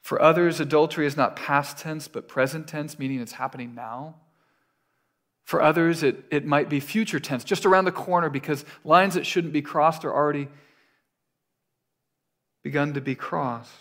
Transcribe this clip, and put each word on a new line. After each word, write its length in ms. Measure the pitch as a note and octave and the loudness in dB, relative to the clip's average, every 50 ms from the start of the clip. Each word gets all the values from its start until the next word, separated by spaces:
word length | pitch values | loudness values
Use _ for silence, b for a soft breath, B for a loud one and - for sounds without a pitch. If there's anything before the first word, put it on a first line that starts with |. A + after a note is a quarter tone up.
For 200 | _ - - - | _ -4 0 4
others, 380 | D3 D#3 D#3+ E3+ F3 E3+ E3+ E3 | 6 6 6 6 2 2 2 0
adultery 480 | D#3 C3+ D3+ D3+ D#3 D#3+ - E3 D3+ | -2 2 4 4 4 4 2 -2 -2
is 100 | D3 C#3 | -2 0
not 200 | D3 C3 G#2+ - | 0 0 0 0
past 420 | - - - C#3+ C#3+ C#3+ - - - | -6 -4 0 0 0 0 -2 -10 -12
tense, 300 | - D#3 D#3 D#3 D3 - | -10 -10 -10 -10 -10 -10
but 180 | - A#2 - | -12 -12 -12
present 400 | - - C3+ C3+ C3+ D3+ D#3+ D#3 | -8 -2 0 0 0 -2 -8 -10
tense, 320 | D#3 - D3+ D3 D3+ - - | -10 -8 -8 -8 -8 -8 -8
meaning 220 | C3+ C3 C3+ B2+ | -6 -4 -4 -6
it's 120 | A#2+ A2 | -6 -10
happening 420 | - - B2+ C3+ - C3 B2 A#2+ A#2+ | -10 -10 -10 -10 -8 -10 -14 -14 -12
now. 420 | A#2+ A#2 A2 A2+ B2 C#3+ D#3+ D#3+ - _ _ _ _ _ _ _ _ _ _ _ _ _ _ _ _ _ _ _ _ _ _ _ _ _ | -14 -12 -12 -12 -12 -12 -14 -16 -20 _ _ _ _ _ _ _ _ _ _ _ _ _ _ _ _ _ _ _ _ _ _ _ _ _
For 180 | - - - | -4 0 4
others, 400 | - D3+ D#3 E3 E3 E3 E3+ E3 | 4 4 4 4 4 2 2 2
it, 220 | D3+ C3+ - - - - | 2 0 0 0 -6 -4
it 140 | D#3 D3 C#3+ | -4 -2 0
might 240 | D3+ - D3+ D3 - | 2 2 2 2 0
be 120 | D3+ C#3+ | -2 -4
future 400 | C3+ - - G#3+ A3+ - - C#3+ | -4 -2 -2 -2 -2 -2 -2 -6
tense, 240 | - - - D3 - | -4 -4 -6 -6 -2
just 200 | - G3 - - | -4 -4 0 4
around 200 | F#3+ F#3+ F#3+ F#3 | 6 6 6 4
the 80 | F#3 | 2
corner, 360 | F3 - - - F3+ F3 E3+ D#3 | -2 -4 -4 0 0 0 0 0
because 360 | C#3 C#3 - - D3+ C#3 B B B B | -4 -6 -4 -4 -6 -6 B B B B
lines 320 | B D#3+ D#3 F3+ F#3 G3 E3+ | B 6 6 6 6 4 2
that 100 | F3 - | -2 -2
shouldn't 280 | - - F#3 E3+ D#3+ | 0 -2 -2 -2 0
be 100 | D3+ D3 | -2 -2
crossed 420 | C#3+ - - D#3+ D3 D#3+ D#3+ D#3+ - | -4 -2 0 4 4 4 2 0 -6
are 80 | D3 | -2
already 360 | - C#3+ D3 D3 D3 D3 C#3 C3+ b b b b b b b b b b b b _ _ _ _ _ _ _ _ _ _ _ _ _ _ _ _ _ _ _ _ _ _ _ _ _ _ _ _ _ _ | 0 2 2 2 0 -2 -4 -8 b b b b b b b b b b b b _ _ _ _ _ _ _ _ _ _ _ _ _ _ _ _ _ _ _ _ _ _ _ _ _ _ _ _ _ _
begun 320 | _ C#3 C#3 D3 C#3+ D3 D3 | _ -4 -2 -2 -2 -2 -4
to 60 | C#3+ | -6
be 140 | C3 C#3 C3 | -4 -6 -6
crossed. 560 | - - - - E3 C#3+ B2+ A#2+ A#2 A#2 - - - | -6 -6 -6 -4 -4 -2 -4 -4 -8 -12 -16 -20 -20